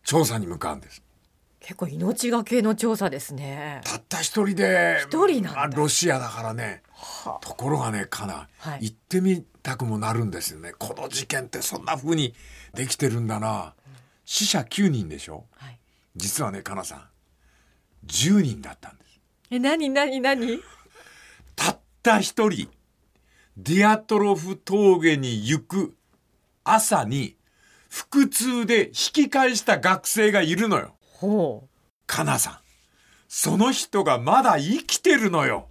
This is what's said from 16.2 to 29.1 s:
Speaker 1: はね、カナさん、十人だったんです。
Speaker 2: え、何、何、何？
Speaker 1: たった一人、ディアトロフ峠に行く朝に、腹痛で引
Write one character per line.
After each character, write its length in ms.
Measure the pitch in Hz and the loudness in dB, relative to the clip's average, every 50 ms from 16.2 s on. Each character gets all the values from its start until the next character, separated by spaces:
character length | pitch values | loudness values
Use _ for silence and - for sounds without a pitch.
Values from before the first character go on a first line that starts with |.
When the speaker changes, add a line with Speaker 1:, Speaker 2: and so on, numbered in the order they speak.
| 101 101 - - 147 | -6 -4 -2 -2 -4
Speaker 1:
は 80 | 104 | -4
ね、 120 | 95 98 - | -4 -8 -10
カ 120 | - 101 | -8 -10
ナ 80 | 98 87 | -8 -10
さ 120 | - - | -10 -14
ん、 100 | 69 - _ _ _ _ _ _ _ _ _ _ _ _ _ _ _ _ _ _ _ - | -16 -20 _ _ _ _ _ _ _ _ _ _ _ _ _ _ _ _ _ _ _ -14
十 380 | - - - 120 170 202 208 | -6 -2 0 4 4 6 4
人 200 | 175 127 104 - | 4 2 -2 -8
だ 100 | 104 - | -12 -16
っ 60 | - | -18
た 140 | _ - - | _ -20 -20
ん 60 | - | -20
で 80 | _ _ | _ _
す。 160 | _ _ _ _ _ _ _ _ _ | _ _ _ _ _ _ _ _ _
Speaker 2:
え、 60 | 247 | -4
何、 320 | 247 247 277 311 320 302 269 | -2 0 0 0 0 0 0
何、 300 | 269 277 285 285 262 269 | 2 2 0 0 -2 0
何？ 400 | 247 269 277 254 233 247 226 330 - - - - _ _ _ - - - - - - - - _ - - _ | 0 0 0 0 0 -4 -4 -6 -8 -16 -20 -20 _ _ _ -20 -20 -20 -20 -20 -20 -20 -20 _ -20 -18 _
Speaker 1:
た 160 | - - 175 | -2 -2 -2
っ 80 | - _ _ _ _ _ | -2 _ _ _ _ _
た 180 | - 233 220 202 | 2 4 4 4
一 300 | 190 - - - 214 214 | 2 -2 0 2 2 2
人、 200 | 170 107 73 - _ _ _ _ _ _ _ _ _ _ _ _ _ _ _ _ _ | 2 -2 -6 -10 _ _ _ _ _ _ _ _ _ _ _ _ _ _ _ _ _
デ 180 | 101 92 135 170 | -10 -4 0 4
ィ 140 | 190 208 214 | 4 6 6
ア 80 | 220 220 | 4 2
ト 200 | 220 - 220 208 | 0 0 2 2
ロ 160 | 208 202 196 | 4 2 2
フ 220 | 160 160 185 190 | 0 -2 -8 -10
峠 580 | - _ - 190 208 202 196 185 175 160 165 151 | -10 _ -2 2 6 6 6 6 6 4 2 2
に 320 | 139 131 123 117 107 104 | 2 0 -4 -4 -4 -2
行 140 | 120 156 160 | -2 -2 -2
く 340 | - _ 175 196 175 - - _ _ _ _ _ _ _ _ _ _ _ _ _ _ | -4 _ -4 -4 -4 -4 -6 _ _ _ _ _ _ _ _ _ _ _ _ _ _
朝 400 | - 208 220 220 - 220 160 120 | 2 2 4 4 2 2 0 0
に、 320 | 101 127 143 117 - _ _ _ _ _ _ _ _ _ _ _ _ | 0 -2 -4 -4 -6 _ _ _ _ _ _ _ _ _ _ _ _
腹 380 | - - - _ - 285 277 | -14 -14 -12 _ 4 4 4
痛 380 | 277 - - 220 262 247 240 233 | 4 2 -2 0 0 0 0 2
で 220 | 196 233 220 - | 4 4 4 4
引 60 | - - - - - | 2 -2 -4 -4 0